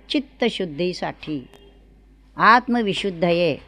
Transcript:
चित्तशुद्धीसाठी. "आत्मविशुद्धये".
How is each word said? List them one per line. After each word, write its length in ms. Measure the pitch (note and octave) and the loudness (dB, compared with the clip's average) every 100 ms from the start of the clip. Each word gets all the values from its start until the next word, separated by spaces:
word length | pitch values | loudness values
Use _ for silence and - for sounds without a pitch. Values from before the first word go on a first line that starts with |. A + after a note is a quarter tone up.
| - | -4
चित्तशुद्धीसाठी. 1400 | D4+ - - A#3 - F3+ C#3+ F3+ E3+ D#3+ - - D3 A#2+ - - - - - - - - - | -4 -4 -4 -4 -2 -8 -4 -4 -4 -8 -8 -10 -10 -10 -20 -20 -20 -20 -20 -20 -20 -16 2
"आत्मविशुद्धये". 1200 | F#3+ A#3+ A#3+ A#3+ G#3 - G3+ E3+ F3 E3+ E3+ B2+ | 6 6 4 0 0 -2 -4 -2 0 2 2 -2